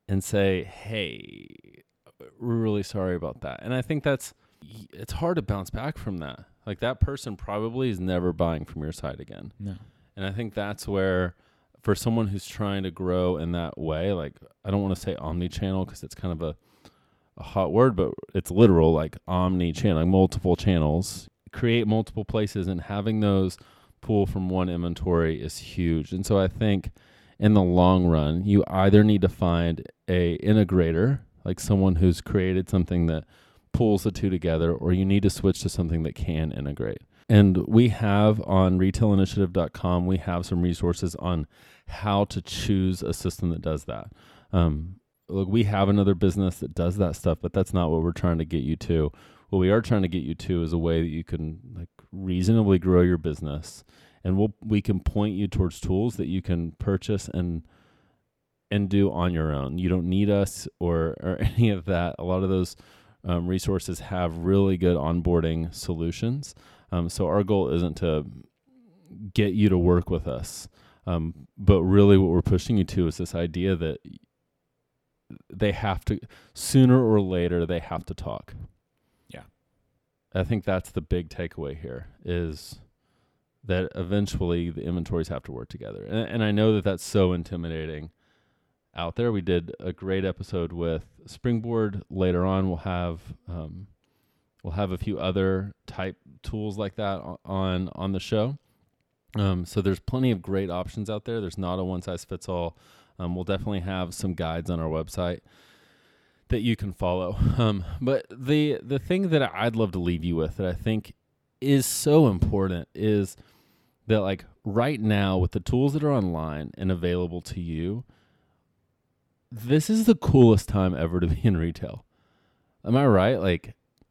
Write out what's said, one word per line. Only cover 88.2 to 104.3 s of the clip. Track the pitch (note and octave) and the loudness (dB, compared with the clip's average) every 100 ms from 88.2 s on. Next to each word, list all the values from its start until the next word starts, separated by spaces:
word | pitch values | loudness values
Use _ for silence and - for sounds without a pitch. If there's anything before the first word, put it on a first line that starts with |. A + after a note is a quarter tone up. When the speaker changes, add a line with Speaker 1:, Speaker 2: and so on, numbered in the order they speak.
| _ _ _ _ _ _ _ | _ _ _ _ _ _ _
Speaker 1:
out | - E2+ G2 | -8 -8 -2
there. | A#2+ | -2
We | G#2 | -2
did | F2+ F2 E2 - | 0 0 0 -10
a | F#2 | -10
great | F2 F#2+ F#2+ | -8 -4 -2
episode | F#2+ F2+ F#2+ F#2+ E2 | -2 -4 -6 -4 -4
with | E2+ E2+ D#2+ - _ - | -4 -2 -2 -6 _ -20
Springboard. | - B2 A#2 A#2 A2+ G#2+ G2 - | -8 -2 -2 -2 -2 -2 -4 -8
Later | F#2 F#2 F2 F#2 | -2 0 2 2
on, | F#2+ F#2+ | 2 0
we'll | E2+ | -2
have, | G2 F2 F2 E2 - - - | -4 -4 -4 -8 -12 -20 -12
um, | E2+ D#2 F2+ G2+ _ _ _ _ _ _ _ | -12 -12 -14 -18 _ _ _ _ _ _ _
we'll | - | -8
have | E2 G2+ | -4 -4
a | F2+ | -4
few | - G2 | -4 -4
other | F#2 F#2+ F#2+ F#2+ G2 - - | -2 0 0 0 -4 -12 -18
type | - F#2+ - _ C#2 | -10 -10 -10 _ -16
tools | - A2 G#2+ G2 | -10 -6 -6 -6
like | G2+ | -8
that | - G2+ F#2 | -4 -4 -4
o-, | G1+ E2+ | -8 -14
on, | - F#2+ F#2+ F2+ F#2 - | -6 -2 0 -2 -4 -6
on | F#2+ | -6
the | F#2+ | -6
show. | - A2 A#2 C#3+ _ _ _ _ _ _ _ | -2 -2 -2 -4 _ _ _ _ _ _ _
Um, | G#2+ G2 F2+ F2 | -2 0 0 -4
so | - | -2
there's | G2 F#2+ | -2 -2
plenty | - B2+ C3 | -4 0 0
of | G2+ | 0
great | E2+ F#2+ F#2+ | -2 -4 -2
options | F2+ F#2 - G#2 | -4 -6 -8 -8
out | G#2+ | -8
there. | - A#2 | -6 -6
There's | F#2+ F2+ | -6 -6
not | F2+ F#2 | -4 -2
a | |
one-size-fits-all. | F#2 F#2 F#2 F2 - F#2 - F2 E2+ - _ _ _ - | -4 -4 -6 -10 -10 -12 -6 -4 -4 -8 _ _ _ -10
Um, | F2 | -6
we'll | F2+ | -6
definitely | F2+ F#2+ - G2 | -4 -4 -2 -6
have | F2+ F#2 F2 | -4 -6 -6
some | - G2 | -6 -6